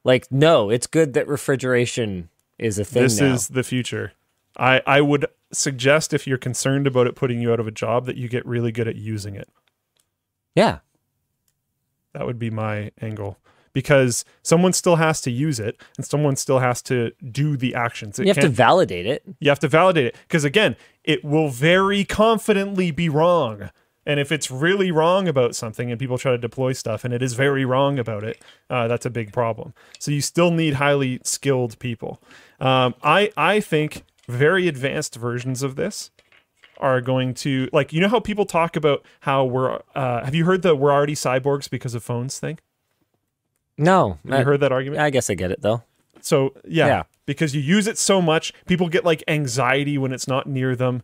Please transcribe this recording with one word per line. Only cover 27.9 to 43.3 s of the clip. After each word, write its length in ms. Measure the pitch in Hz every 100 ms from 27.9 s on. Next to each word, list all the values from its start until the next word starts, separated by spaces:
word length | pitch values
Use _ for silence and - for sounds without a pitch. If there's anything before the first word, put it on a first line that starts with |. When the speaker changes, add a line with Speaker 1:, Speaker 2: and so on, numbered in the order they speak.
| 135
Speaker 2:
about 240 | 117 104
it, 180 | 107 - - _ -
uh, 200 | 123 117
that's 180 | 120 127
a 40 |
big 220 | 117 107
problem. 400 | 123 117 113 127 - _ -
So 100 | -
you 100 | 147
still 300 | - - 175
need 240 | 165 160
highly 460 | 135 143 143 131 127
skilled 560 | - - 139 131 120 -
people. 420 | 123 113 - - _ - - -
Um, 340 | 131 131 127 -
I, 260 | - 185 208 -
I 240 | 160 214
think 420 | - 156 151 - - _ -
very 380 | 123 151 185 180
advanced 460 | 135 135 156 143
versions 480 | 117 120 120 127 123
of 140 | 135 139
this 340 | 175 - - _ _ _ _ _ _ -
are 220 | 139 127
going 320 | 123 131 127
to, 340 | 120 147 131 131
like, 200 | 151 139
you 80 | 156
know 80 | 196
how 100 | 233
people 260 | 208 208
talk 300 | 190 170 165 165
about 280 | 147 139 - _
how 240 | - 135
we're, 340 | 131 127 131 - -
uh, 300 | 147 127 120
have 100 | 131
you 100 | 160 165
heard 160 | 185
the 120 | 175
"we're 180 | 143 143
already 220 | 143 147
cyborgs 560 | 151 139 127 135 139 -
because 240 | 123 127
of 80 | 117
phones" 380 | - 120 131 -
thing? 180 | 143 160 _ _ _ _ _ _ _